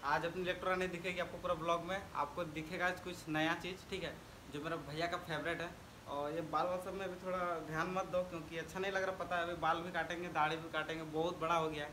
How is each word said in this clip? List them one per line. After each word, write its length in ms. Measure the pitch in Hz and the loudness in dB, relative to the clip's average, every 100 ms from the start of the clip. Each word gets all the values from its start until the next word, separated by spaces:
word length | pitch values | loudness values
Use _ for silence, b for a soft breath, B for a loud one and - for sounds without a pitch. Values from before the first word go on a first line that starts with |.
| 139 | 2
आज 200 | 156 165 | 2 2
अपनी 160 | 175 | 0
इलेक्ट्रा 340 | 175 175 185 185 | -2 0 2 2
नहीं 140 | 185 | 2
दिखेगी 300 | 170 180 175 | -2 -2 -2
आपको 180 | 170 180 | -2 -2
पूरा 160 | 180 | -2
vlog 300 | 170 165 170 | 0 4 2
में, 180 | 170 190 202 143 | 4 0 0 0
आपको 280 | 147 - | 0 0
दिखेगा 420 | 165 151 156 180 180 | -2 -2 -2 2 4
आज 140 | 180 | 2
कुछ 160 | 180 175 - | -4 -6 0
नया 240 | 156 160 | 4 6
चीज़, 360 | 175 180 185 - | 4 0 -6 -4
ठीक 140 | 185 | -4
है, 100 | 165 - - - - | -4 -6 -12 -16 -8
जो 100 | 143 | -4
मेरा 120 | 156 165 | -2 -2
भैया 320 | 131 151 175 | -4 0 0
का 100 | 175 | 0
फेवरेट 440 | - 156 156 165 | -2 -2 0 0
है। 80 | 170 - - - - | -2 -6 -14 -14 -6
और 260 | 143 147 | -2 0
ये 80 | 160 | -2
बाल 260 | 160 151 175 | 0 2 4
वाल 120 | 180 190 | 2 -2
सब 80 | |
में 120 | 185 190 | -4 -4
अभी 200 | 180 185 | -4 -2
थोड़ा 120 | 185 175 170 151 | 0 0 0 -2
ध्यान 260 | 156 175 185 | 0 2 0
मत 80 | 185 | 2
दो 140 | 180 | 0
क्योंकि 340 | 180 170 151 165 | 0 -4 -6 -6
अच्छा 220 | 160 185 | -4 -2
नहीं 120 | 190 | 0
लग 120 | 190 | 2
रहा, 80 | 190 | 0
पता 240 | 190 175 180 | -2 0 0
है, 80 | |
अभी 100 | 170 | 0
बाल 240 | 170 160 170 | 2 2 2
भी 140 | 175 | 0
काटेंगे, 360 | 175 160 170 175 | -2 0 -2 -2
दाढ़ी 280 | 160 151 160 | 2 4 2
भी 140 | 160 | -2
काटेंगे, 300 | 156 156 160 | -2 -2 -2
बहुत 360 | 156 156 165 165 | -2 0 0 2
बड़ा 160 | 160 170 | 4 4
हो 140 | 160 | 4
गया 160 | 151 | 0
है। 60 | 147 | -6